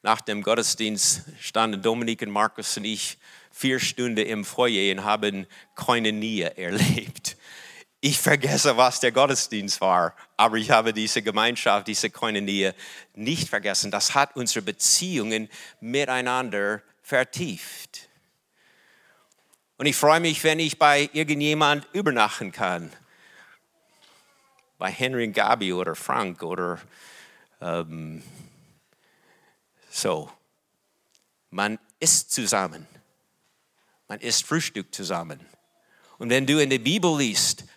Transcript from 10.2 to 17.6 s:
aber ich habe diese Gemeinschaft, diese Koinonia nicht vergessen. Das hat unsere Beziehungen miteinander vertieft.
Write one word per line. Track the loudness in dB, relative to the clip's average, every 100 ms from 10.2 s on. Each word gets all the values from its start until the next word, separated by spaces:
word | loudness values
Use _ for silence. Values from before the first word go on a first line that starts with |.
| -12 2
aber | 2 2
ich | 4
habe | 4 4
diese | -2 -2 -2
Gemeinschaft, | 0 2 2 2 2 2 0
diese | -4 -4
Koinonia | -4 -4 -2 -2 0 -2 -4 -18 -20 -20 -8
nicht | -6 -4 -2
vergessen. | -2 -2 -2 -2
Das | -2 0
hat | 2 0 -2
unsere | -4 -4
Beziehungen | -6 -2 2 2 0 -4 -2 -4 -6 -14 -20 -14
miteinander | -4 -2 0 -2 0 -2 -2 -2 -2 -4 _ _
vertieft. | -2 0 0 -4 -6 -8